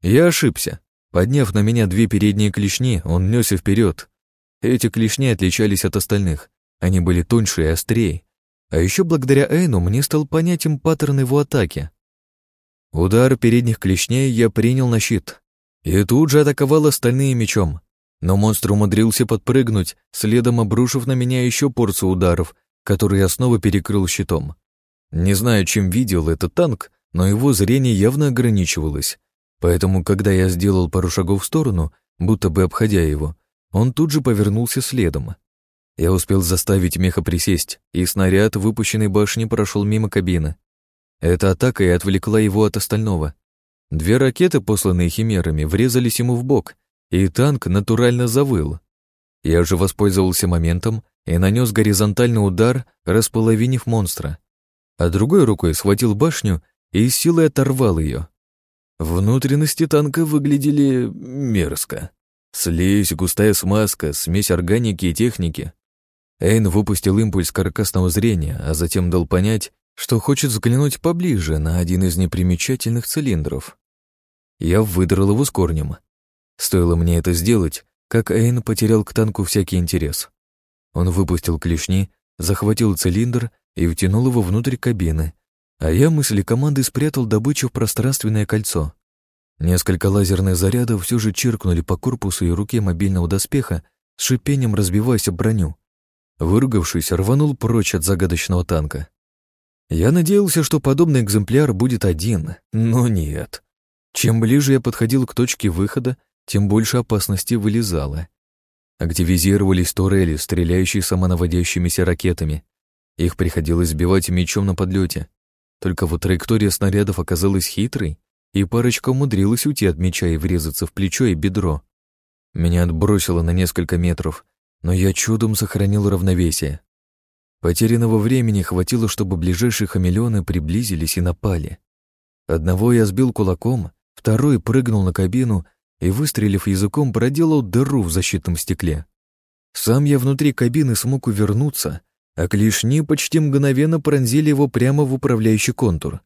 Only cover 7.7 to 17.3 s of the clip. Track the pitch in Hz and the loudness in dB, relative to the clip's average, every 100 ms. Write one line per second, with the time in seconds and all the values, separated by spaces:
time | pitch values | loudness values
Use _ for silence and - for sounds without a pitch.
7.7 | 82 - 113 104 82 _ _ _ _ _ | 0 -2 0 0 -2 _ _ _ _ _
8.7 | 78 90 - 180 160 131 139 139 156 180 | 0 0 0 0 0 2 2 4 0 2
9.7 | 104 87 113 143 151 147 160 165 175 156 | 0 0 0 0 -2 0 -2 0 0 -2
10.7 | 147 160 160 147 139 127 139 139 143 87 | -2 0 0 0 0 2 0 2 0 0
11.7 | - 73 _ _ _ _ _ _ _ _ | -4 -10 _ _ _ _ _ _ _ _
12.7 | _ _ 78 92 110 127 131 117 117 120 | _ _ -2 2 4 4 4 2 2 2
13.7 | 110 95 92 - 123 135 113 113 107 113 | -2 0 -2 0 0 0 2 0 2 0
14.7 | 127 127 113 - 110 - - _ _ _ | 2 0 0 0 -4 -4 -20 _ _ _
15.7 | _ 78 92 101 120 156 147 147 135 135 | _ -2 0 2 2 4 4 2 2 2
16.7 | 156 151 - 120 127 139 | 4 4 2 0 0 0